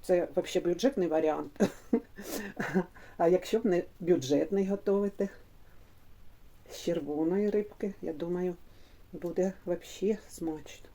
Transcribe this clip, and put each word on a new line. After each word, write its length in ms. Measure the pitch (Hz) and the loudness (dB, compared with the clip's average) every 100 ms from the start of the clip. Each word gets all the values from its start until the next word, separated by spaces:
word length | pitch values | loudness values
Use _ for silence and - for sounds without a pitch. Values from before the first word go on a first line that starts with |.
це 260 | - 180 170 - | 4 2 4 -2
взагалі 320 | 170 180 175 | 0 0 0
бюджетний 400 | 175 254 269 175 | 2 2 2 2
варіант. 520 | 156 156 151 147 - 196 - - | 4 2 0 -4 0 0 0 0
<laughs> 1200 | 233 - - 208 285 202 - - 165 170 - - - | 0 0 -14 -8 -8 -8 -6 0 0 -2 -10 -20 2
А 120 | 170 | 4
якщо 300 | 180 - 220 | 4 2 0
б 60 | 226 | 2
не 180 | 175 - - | 2 0 -8
бюджетний 680 | 175 165 131 143 156 196 190 | 2 2 4 2 2 0 0
готувати, 640 | 196 - 202 202 202 196 - - - - - - - - - - - - - - | 0 0 0 0 -2 -4 -4 -20 -20 -20 -20 -20 -20 -20 -18 -18 -18 -20 -20 -18
з 100 | - | -6
червоної 720 | - 170 143 147 160 190 208 | -2 -2 -2 0 2 2 2
рибки, 440 | 208 208 - 202 - | 2 -2 -4 -6 -4
я 100 | 175 | -8
думаю, 440 | 165 170 180 180 175 - - - - - | -6 -4 -2 -2 -4 -14 -20 -20 -20 -16
буде 400 | 170 175 170 190 185 - | -8 -4 0 0 0 -4
взагалі 520 | 175 - - 196 208 - | -4 -4 -2 0 0 -4
смачно. 600 | - 165 156 - - - | -6 -6 -6 -10 -18 -20